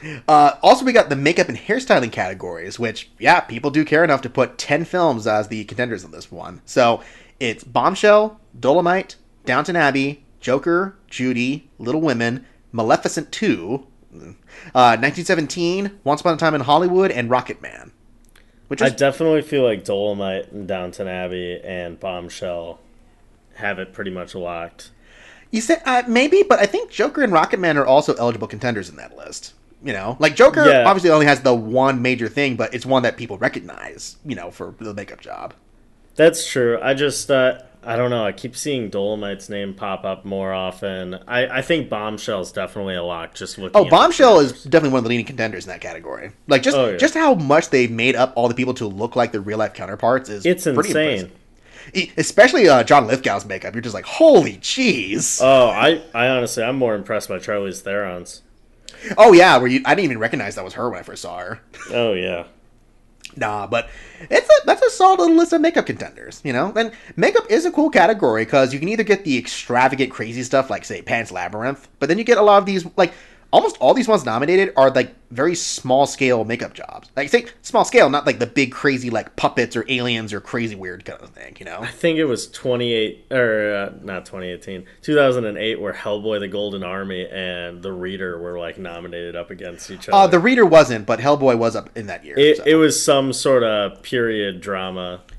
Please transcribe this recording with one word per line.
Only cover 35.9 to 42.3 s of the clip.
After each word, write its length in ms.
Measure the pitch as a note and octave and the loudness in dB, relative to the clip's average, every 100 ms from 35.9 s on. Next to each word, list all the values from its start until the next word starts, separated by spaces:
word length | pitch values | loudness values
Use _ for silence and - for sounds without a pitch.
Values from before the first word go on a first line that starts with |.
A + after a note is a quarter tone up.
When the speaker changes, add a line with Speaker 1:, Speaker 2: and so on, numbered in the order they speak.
| _ _ - | _ _ 4
Speaker 2:
That's 300 | D#3+ E3 - | 4 4 -6
true. 320 | C3+ A#2+ A#2 | -2 0 0
I 100 | B2+ | -2
just, 380 | C3+ C#3+ B2+ - | -2 -2 -4 -2
uh, 320 | C3+ B2+ B2 - _ | 2 2 -2 -12 _
I 140 | A#2 A2+ | -8 -4
don't 140 | B2 | -2
know. 160 | A#2+ G#2 | -2 -4
I 60 | |
keep 220 | G2 B2 B2 | -6 -12 -10
seeing 340 | D3+ C3+ G#2 | -6 -6 -6
Dolomite's 580 | G2+ G2+ G#2+ G2+ G2 - | -4 -4 -6 -8 -10 -10
name 240 | G2+ G2+ | -10 -10
pop 320 | G2 G2+ F#2 | -10 -8 -8
up 220 | G2 F#2+ G2 | -8 -8 -8
more 260 | G2 F#2+ | -8 -6
often. 600 | F#2+ F#2 F2+ G2 F#2 F2+ F#2 - | -6 -6 -8 -8 -8 -10 -12 -6
I, 200 | B2 C3 B2+ | -4 -4 -4
I 40 | |
think 260 | C3 E3 B2 | -2 -4 -4
Bombshell's 640 | A2 G#2+ G#2+ - | -8 -8 -8 -6